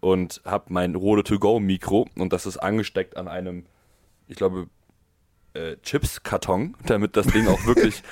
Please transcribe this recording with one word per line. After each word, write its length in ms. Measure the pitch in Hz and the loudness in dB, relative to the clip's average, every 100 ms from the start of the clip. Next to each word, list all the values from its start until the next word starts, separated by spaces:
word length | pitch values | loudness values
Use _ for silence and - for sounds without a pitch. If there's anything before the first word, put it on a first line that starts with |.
und 400 | 92 92 87 - | 2 2 0 -8
hab 260 | - 98 - | -4 -4 -2
mein 240 | 90 90 | -2 -2
Rode 300 | 87 95 104 | 0 2 2
To-Go-Mikro 800 | 98 104 101 117 101 95 - 98 123 - | 2 2 2 2 2 -2 2 0 0 -2
und 160 | 92 | -2
das 140 | 90 98 | -2 -4
ist 120 | 87 | -6
angesteckt 580 | 95 107 101 - 92 - | -2 -2 -2 -4 -6 -8
an 100 | 90 | -10
einem, 380 | 92 92 90 85 _ _ _ _ _ _ | -10 -10 -12 -16 _ _ _ _ _ _
ich 80 | - | -2
glaube, 320 | 95 92 87 _ _ _ _ _ _ _ _ | -2 -2 -8 _ _ _ _ _ _ _ _
äh, 220 | - 82 76 | -10 -10 -10
Chips-Karton, 960 | - 135 - - - 101 - 92 147 - - | -4 -4 -4 -6 -4 -4 0 -2 -2 -8 0
damit 300 | 110 104 - | 0 2 2
das 100 | 98 | 2
Ding 220 | 107 110 | 2 4
auch 180 | 95 113 | 2 4
wirklich, 380 | 123 - - - | 4 4 2 -12